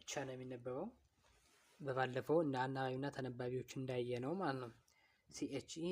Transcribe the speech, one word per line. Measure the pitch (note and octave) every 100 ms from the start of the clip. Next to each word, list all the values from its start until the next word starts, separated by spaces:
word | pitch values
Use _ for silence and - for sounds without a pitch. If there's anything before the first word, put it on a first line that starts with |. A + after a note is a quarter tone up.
ቸ | - D3
ነው | C3+
የሚነበበው። | B2+ B2+ B2+ B2 C3 G#3 - _ _ - - - - - -
በባለፈው | C#3 B2+ C3 B2+ A#2+ D#3+
እንደ | D#3 B2+
አናባቢና | C3 C3 C3 C3 C#3
ተነባቢዎች | C#3 C3 B2 B2+ B2+ B2+
እንዳየነው | C#3 C3 B2 A#2+ B2 C3 F#3
ማለት | E3 C3
ነው። | A#2+ - _ _ _ _ -
ሲኤችኢ | - D3 C#3 - D#3+ E3+